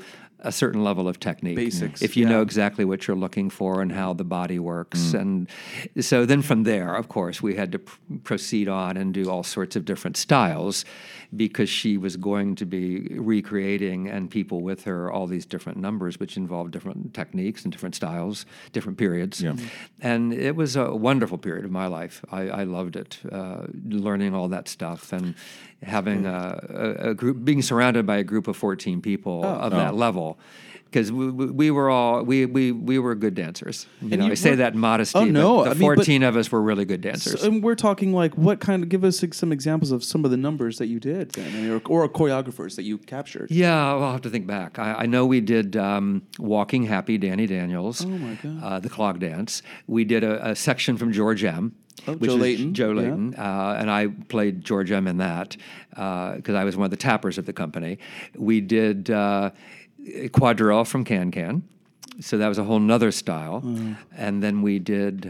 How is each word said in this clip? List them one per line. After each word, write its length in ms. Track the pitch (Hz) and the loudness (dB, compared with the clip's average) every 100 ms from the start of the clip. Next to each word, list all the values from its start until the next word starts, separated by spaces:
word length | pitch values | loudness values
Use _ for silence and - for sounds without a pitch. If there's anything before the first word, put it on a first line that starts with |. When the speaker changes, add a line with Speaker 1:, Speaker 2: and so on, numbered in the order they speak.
| - - - _ | -6 -20 -20 _
Speaker 1:
a 120 | 113 | -8
certain 320 | - 131 107 104 | 0 0 2 0
level 240 | 92 90 | 2 0
of 100 | 87 | -2
technique. 380 | - 82 87 85 | -6 -4 -4 -2
Speaker 2:
Basics, 440 | 120 92 107 - | -2 -2 -4 -2
Speaker 1:
If 140 | 110 120 | 0 4
you 80 | 113 | 4
know 120 | 113 | 6
Speaker 2:
yeah. 60 | |
Speaker 1:
exactly 420 | 110 107 101 104 95 | 4 2 0 0 0
what 200 | 92 - | 0 -2
you're 100 | 95 | -2
looking 320 | 92 - 98 | -2 -2 -4
for 320 | - 95 95 | -2 -2 0
and 100 | 95 | -2
how 220 | 92 92 | -2 -4
the 100 | 90 | -4
body 360 | 90 90 87 90 | -4 -4 -2 -4
works." 400 | 85 85 85 87 85 | -4 -6 -6 -2 0
Speaker 3:
Mm. 60 | 98 | 0
Speaker 1:
And 280 | 98 95 90 - - - - - 120 | 0 -2 -4 -10 -14 -14 -10 -4 2
so 200 | 127 120 | 4 4
then 160 | 143 | 4
from 220 | 147 117 | 4 2
there, 320 | 110 107 87 95 | 4 2 0 -4
of 120 | 113 | -4
course, 320 | 113 90 - | -4 -4 -2
we 140 | 107 98 | -4 -2
had 160 | 95 | -4
to 60 | 98 | -6
pr-, 180 | - - - - | -10 -20 -12 -12
proceed 440 | - 104 - 110 98 | -4 -4 -2 -2 0
on 260 | 95 92 92 | 0 -2 -2
and 160 | 95 | -2
do 160 | 95 92 | -2 -2
all 140 | 90 | -2
sorts 320 | 90 - 92 107 | -4 -6 -4 -4
of 80 | |
different 320 | 85 92 87 - | -4 -6 -4 -6
styles, 680 | - 143 98 78 90 98 - - - - - 110 | 4 4 4 2 -2 -4 -8 -16 -18 -20 -14 -2
because 320 | 110 - 101 | -2 0 -2
she 280 | - 113 101 | 0 0 0
was 180 | 95 90 | -2 -4
going 400 | 98 101 101 95 | -2 -2 -2 -2
to 100 | 95 | -4
be 340 | 92 90 92 - - | -4 -4 -4 -6 -6
recreating, 880 | 113 107 101 104 98 101 98 92 95 | 0 0 0 -2 -2 -2 -2 -4 -6
and 240 | 101 92 | -6 -4
people 300 | 107 92 90 | -4 -4 -4
with 240 | 90 95 - | -4 -6 -6
her, 260 | 90 90 | -6 -4
all 160 | 95 92 | -4 -4
these 180 | 90 82 | -4 -6
different 320 | - - - | -10 -8 -8
numbers, 420 | 95 107 90 85 | -6 -4 -4 -6
which 160 | 92 - | -8 -6
involved 340 | 92 87 87 | -6 -6 -8
different 420 | 82 95 98 113 | -8 -10 -10 -10
techniques 500 | - 82 92 95 110 | -10 -8 -4 -4 -6
and 80 | 92 | -10
different 200 | 80 90 - | -8 -10 -8
styles, 500 | 85 85 87 104 - - - | -6 -4 -6 -8 -12 -20 -10
different 260 | 117 104 95 | -8 -8 -2
periods. 440 | 104 87 92 - | 0 0 -4 -4
Speaker 3:
Yeah. 140 | 85 76 117 - - _ | -4 -4 -8 -14 -18 _
Speaker 1:
And 320 | 127 117 117 | -2 0 0
it 220 | 120 135 156 | 0 -2 0
was 200 | 151 127 | 0 0
a 180 | 123 110 | 0 0
wonderful 420 | 120 135 110 92 | 2 2 2 -2
period 280 | 98 85 101 | -6 -6 -4
of 60 | |
my 160 | 92 92 | -4 -4
life. 360 | 82 87 - - | -6 -10 -12 -10
I, 120 | 95 95 | -6 -6
I 160 | 95 | -4
loved 320 | 95 90 92 85 | -4 -4 -6 -8
it, 240 | - - - | -12 -14 -12
uh, 380 | 98 92 92 - - 98 | -10 -10 -10 -12 -12 -6
learning 440 | 104 101 101 98 | -2 0 0 0
all 140 | 95 90 | 0 -2
that 220 | 90 - | -4 -8
stuff 420 | - 82 85 - | -10 -10 -10 -8
and 240 | 90 90 85 - - - _ | -6 -6 -6 -14 -20 -20 _
having 400 | 95 104 98 98 | -6 -2 0 -2
Speaker 2:
Yeah. 360 | 95 90 90 - - | -2 -4 -6 -8 -10
Speaker 1:
a, 60 | - 110 104 - | -6 -4 -2 -4
a, 20 | |
a 20 | |
group, 300 | 107 123 127 123 | 0 0 0 2
being 160 | 143 | 2
surrounded 440 | 123 120 123 120 101 | 4 4 4 4 2
by 120 | 101 | 0
a 60 | |
group 240 | 95 107 98 | 2 0 -2
of 100 | 98 | -2
fourteen 440 | 104 95 - 90 | -2 -2 -2 -4
people 400 | 95 98 - 87 87 | -2 -4 -4 -4 -2
Speaker 2:
Oh. 20 | |
Speaker 1:
of 240 | 175 117 | -2 0
Speaker 3:
Oh. 40 | 92 | 2
Speaker 1:
that 180 | 85 104 | 2 2
level. 440 | 117 90 80 80 - - - - _ | 0 0 -4 -8 -16 -20 -20 -20 _
'Cause 200 | - 107 | 0 0
we, 180 | 123 131 | 0 -2
we, 160 | 127 135 | -2 -2
we 260 | 139 151 | 2 4
were 160 | 143 135 | 4 4
all, 340 | 127 120 117 | 4 4 2
we, 240 | 117 135 127 | 2 2 4
we, 240 | 131 127 | 2 2
we 260 | 117 113 131 | 0 0 0
were 160 | 123 | 2
good 220 | 113 107 92 | 0 0 0
dancers. 500 | 80 - - - - - | -6 -8 -10 -10 -12 -10
You 80 | 110 | -4
Speaker 2:
And 80 | 208 | 2
Speaker 1:
know, 40 | 202 | 2
Speaker 2:
you 60 | |
Speaker 1:
I 40 | 208 | 4
say 140 | 170 | 4
Speaker 2:
were 40 | 135 | 4
Speaker 1:
that 160 | 123 | 4
modestly, 480 | 110 113 113 107 - | 4 4 4 4 4
Speaker 2:
Oh, 40 | 220 | 6
Speaker 1:
but 60 | |
Speaker 2:
no, 300 | 151 175 233 | 6 6 6
Speaker 1:
the 60 | 127 | 4
Speaker 2:
I 40 | |
mean, 60 | 151 | 6
but 140 | 147 143 | 6 8
Speaker 1:
fourteen 260 | 135 139 | 6 6
of 120 | 131 117 | 6 4
us 160 | 110 | 2
were 100 | 113 | 2
really 200 | 107 101 | 4 2
good 180 | 98 92 | 0 -2
dancers. 400 | 95 - - - | -2 -4 -4 0
Speaker 2:
So, 60 | 208 | 2
and 160 | 220 | 2
we're 120 | 214 226 | 2 2
talking, 360 | 214 196 196 | 2 2 2
like, 240 | 180 170 160 | 4 2 4
what 220 | 165 202 | 4 4
kind 220 | - 190 | 2 0
of, 80 | 170 | 2
give 140 | 185 | 2
us, 180 | 190 185 | 2 2
like, 140 | 175 - | -2 -2
some 160 | 170 | 0
examples 400 | 147 143 160 151 | 0 0 0 2
of 120 | 127 | 0
some 220 | - 160 143 | 0 2 2
of 60 | |
the 60 | 127 | 2
numbers 420 | 139 151 120 110 | 0 -2 -4 -4
that 80 | 113 | -4
you 120 | 117 | -4
did 320 | 131 175 151 | -4 -4 -6
then, 140 | - 85 | -8 -8
I 40 | 107 | -4
mean, 80 | 110 | -2
or, 100 | 113 - | -2 2
or 220 | 170 151 | 2 2
choreographers 640 | - 151 131 131 123 82 - | 2 2 2 -4 -8 -10 -8
that 80 | |
you 140 | 101 107 | -6 -6
captured. 540 | - 131 143 - - | -8 -12 -10 -10 0
Speaker 1:
Yeah, 420 | 165 175 160 143 | 4 6 4 4
well, 100 | 139 139 | 2 0
I'll 60 | |
have 80 | 127 | -2
to 100 | 123 | -4
think 160 | 113 92 | -4 -4
back. 320 | 101 87 - | -6 -6 -6
I, 140 | 107 | -4
I 120 | 110 117 | 0 2
know 220 | 123 127 | 4 6
we 140 | 127 | 4
did, 360 | 107 113 101 107 | 4 2 2 0
um, 460 | 98 101 98 98 - - | 0 2 2 0 -4 -8
Walking 440 | 110 104 101 131 113 | 0 0 2 0 2
Happy, 340 | 98 92 110 | 0 0 0
Danny 260 | 95 95 110 | 0 0 0
Daniels, 580 | 92 90 87 95 120 | 0 -2 -2 -4 -4
Speaker 2:
Oh, 40 | 180 | -6
my 240 | 190 131 110 | -6 -6 -8
God. 220 | 147 160 | -10 -10
Speaker 1:
uh, 160 | 120 95 | -8 -6
the 100 | 98 | -6
clog 300 | - 104 87 | -2 -2 0
dance. 420 | 90 80 113 - - - - | -4 -4 -6 -8 -10 -18 -2
We 180 | 113 110 | 0 4
did 180 | 113 | 2
a, 260 | 110 107 113 | 2 0 -2
a 60 | 104 | -2
section 420 | - - - 117 | 0 0 0 0
from 140 | 117 | 2
George 320 | 104 107 110 | 2 2 2
M, 320 | 98 82 110 - _ - - | 0 0 -4 -6 _ -14 -8
Speaker 2:
Oh, 60 | |
Speaker 1:
which 160 | 160 143 | -2 2
Speaker 2:
Joe 40 | 123 | 4
Speaker 1:
is 40 | |
Speaker 2:
Layton. 320 | 123 113 139 | 4 2 0
Speaker 1:
Joe 180 | 196 110 | 0 0
Speaker 2:
Yeah. 80 | 107 | 2
Speaker 1:
Layton, 340 | - 147 113 131 | 0 0 -4 -4
uh, 420 | 101 98 98 110 | -4 -2 -2 0
and 120 | 107 | 0
I 160 | 104 104 | 2 0
played 560 | 104 - 113 104 92 - | -4 -4 0 0 0 -2
George 240 | 101 95 | -2 0
M 140 | 101 95 | 0 0
in 120 | 87 | 0
that, 380 | 92 85 95 - - - - - | 0 -2 -6 -12 -16 -20 -18 -8
uh, 420 | 98 90 92 95 | -6 -4 -6 -8
'cause 140 | - 101 | -2 0
I 80 | |
was 120 | 98 92 | 0 0
one 80 | 98 | 0
of 60 | |
the 60 | 95 | 0
tappers 400 | - 110 98 87 | 0 0 0 -4
of 80 | 82 | -8
the 80 | |
company. 460 | - 82 80 82 98 - - - - | -6 -6 -6 -8 -8 -12 -18 -18 -4
We 240 | 107 110 | 2 2
did, 520 | 98 110 110 101 92 | 4 4 4 2 0
uh, 400 | 107 101 101 98 - - - - - - - 127 | 2 2 2 0 -4 -20 -20 -20 -20 -16 -10 2
Quadrille 540 | - 127 107 107 107 117 | 4 6 6 6 6 4
from 160 | 131 | 0
Can 260 | 123 101 90 | 0 0 0
Can. 320 | 90 85 147 - _ _ _ - - | -2 -2 -4 -6 _ _ _ -20 -16
So 160 | - 110 | -4 0
that 100 | 107 | 2
was 100 | 101 | 0
a 60 | |
whole 160 | 101 110 | 2 4
nother 320 | 107 117 113 | 6 6 4
style. 500 | - - 82 78 101 127 | 2 -4 -4 -6 -8 -6
Speaker 2:
Mm. 320 | 117 110 104 - - | -6 -6 -8 -14 -8
Speaker 1:
And 260 | 104 101 | -4 0
then 200 | 104 104 | 0 2
we 180 | 101 101 | 2 0
did, 460 | 92 101 101 95 92 | 0 0 0 -4 -8